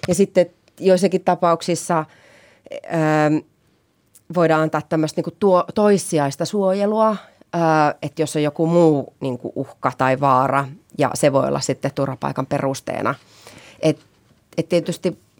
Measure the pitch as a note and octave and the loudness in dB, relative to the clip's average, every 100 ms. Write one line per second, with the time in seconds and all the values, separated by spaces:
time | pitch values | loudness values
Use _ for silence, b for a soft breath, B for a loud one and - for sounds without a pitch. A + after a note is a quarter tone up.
0 | - F3+ F#3 F#3 F3 _ _ - F#3 F3+ | -4 0 2 2 0 _ _ -2 2 4
1 | F#3+ F#3 F3+ F3 F#3 A3 - E3 - E3 | 2 0 0 0 2 0 -2 -4 -2 -2
2 | D#3 b b b b b - - - E3 | -4 b b b b b -18 -16 -6 -2
3 | D#3 D#3 D3+ D3+ - _ _ _ _ _ | 0 2 2 0 -4 _ _ _ _ _
4 | _ _ _ F3 D#3+ D#3 D#3+ D3+ - D#3+ | _ _ _ 0 2 2 0 -2 -2 -2
5 | D#3 - E3 - G3+ F3+ - A3 G#3 G3 | -2 -4 -8 0 2 2 2 0 2 2
6 | - D#3+ - - E3 G#3 F#3+ G3 G3+ G#3+ | 0 -2 -2 -4 -4 0 0 0 0 2
7 | A3 G3+ B B - E3+ E3 D#3 D3 - | 2 0 B B -8 0 2 4 2 0
8 | D3 - D3+ D3+ D3 D#3+ E3 F3 D#3+ C#3+ | -10 -6 -4 -2 -2 0 2 4 4 4
9 | - - C3+ A#2+ - - C3+ - B2+ - | -2 -8 -8 -6 -8 -8 -10 -4 -6 0
10 | C3 C3 C#3 B2+ C3+ C#3 C3+ E3 _ - | 0 2 2 2 2 0 -4 -12 _ -4
11 | C#3 - C#3+ C3+ C3+ C#3 C#3 B2+ C#3+ C#3+ | -2 0 0 0 0 -4 -4 -6 -6 -6
12 | C3+ B2+ C#3 C3+ C3+ C#3+ C3+ C3+ - - | -6 -6 -8 -8 -6 -4 -4 -6 -8 -6
13 | A#2 C3 B B B B B B - - | -4 -6 B B B B B B -2 -2
14 | _ _ _ _ _ - - F3 - - | _ _ _ _ _ -10 -2 -2 -2 -6
15 | - - _ | -6 -8 _